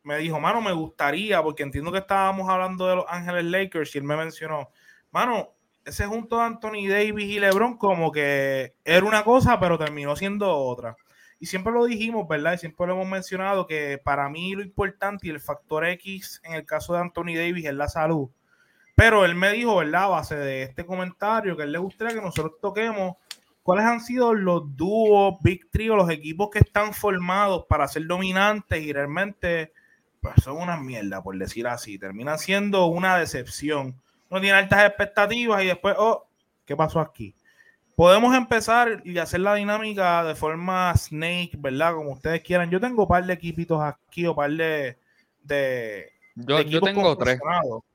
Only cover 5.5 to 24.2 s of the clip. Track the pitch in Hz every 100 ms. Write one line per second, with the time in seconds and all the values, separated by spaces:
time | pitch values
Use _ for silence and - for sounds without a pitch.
5.5 | _ _ _ - 147 202 226 226 233 233
6.5 | 226 214 214 196 196 214 214 202 208 202
7.5 | 196 240 233 202 180 160 147 143 139 135
8.5 | 135 127 _ - 175 202 214 214 254 254
9.5 | 220 180 165 151 147 143 147 196 208 202
10.5 | 151 131 123 113 113 _ _ - _ 165
11.5 | 185 196 233 240 226 226 226 170 151 156
12.5 | 175 165 - 175 185 185 190 185 185 190
13.5 | 196 180 156 147 139 - 139 139 156 180
14.5 | 196 196 - 196 190 196 202 175 151 -
15.5 | 143 _ 156 165 180 196 190 - - 165
16.5 | 160 151 156 151 175 175 - 170 165 170
17.5 | 175 151 139 147 170 156 160 131 _ _
18.5 | _ _ _ _ - 220 214 180 175 190
19.5 | 220 240 196 151 170 196 170 143 151 139
20.5 | 131 131 - 175 185 185 - 208 226 208
21.5 | 160 147 160 190 - 226 226 190 160 156
22.5 | _ 202 202 226 214 185 175 _ - _
23.5 | _ - 185 220 233 233 247